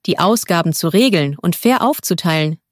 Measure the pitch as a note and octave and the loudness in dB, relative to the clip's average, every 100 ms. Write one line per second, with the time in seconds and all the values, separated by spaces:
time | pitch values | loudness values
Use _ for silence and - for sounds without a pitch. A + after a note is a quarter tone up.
0 | - - F3+ A3+ - E3+ E3 D#3 E3 F#3 | -6 0 0 0 0 0 0 -2 0 2
1 | C4 F#3 C#3+ D3 F3 - A#3 B3+ B3 D4+ | 2 2 0 -2 -4 0 2 2 0 -2
2 | - F3 F3 D#3+ D#3 D#3+ _ | -2 -2 0 0 -2 -4 _